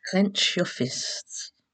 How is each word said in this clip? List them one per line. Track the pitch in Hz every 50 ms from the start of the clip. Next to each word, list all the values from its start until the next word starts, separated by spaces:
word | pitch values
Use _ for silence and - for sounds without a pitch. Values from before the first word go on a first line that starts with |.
| _ -
Clench | - 185 202 202 196 - - - -
your | - 175
fists. | - - - 127 127 - - - - - - - _ - - - - _ _ _ _